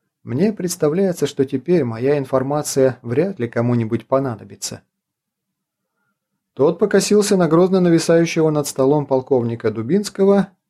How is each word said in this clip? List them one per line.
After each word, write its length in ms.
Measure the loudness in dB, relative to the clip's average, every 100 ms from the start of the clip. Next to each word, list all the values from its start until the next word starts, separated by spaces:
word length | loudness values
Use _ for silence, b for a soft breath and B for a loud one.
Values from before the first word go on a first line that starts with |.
| _ _
Мне 300 | -8 -2 -2
представляется, 760 | -2 -6 -2 -2 0 -2 -2 -4
что 160 | -2
теперь 400 | -4 -2 0 0
моя 340 | 0 -2 -2 -2
информация 800 | 0 -2 -2 -4 -4 0 0 0
вряд 380 | -4 -2 -2 -4
ли 80 | -4
кому-нибудь 600 | -2 0 0 0 -4 -2
понадобится». 720 | -2 -2 -8 -14 -14 -14 -14 _ _ _ _ _ _ _ _ _ _ _ _ _ _ _ _ _
Тот 260 | 0 0 2
покосился 560 | 0 2 2 2 2 2
на 120 | 2
грозно 340 | 4 4 4
нависающего 680 | 4 2 4 2 2 0 0
над 180 | 0 -4
столом 380 | 0 2 2 0
полковника 640 | -2 0 0 0 -2 -4
Дубинского, 800 | -4 -2 -2 -2 0 2 2 0 _ _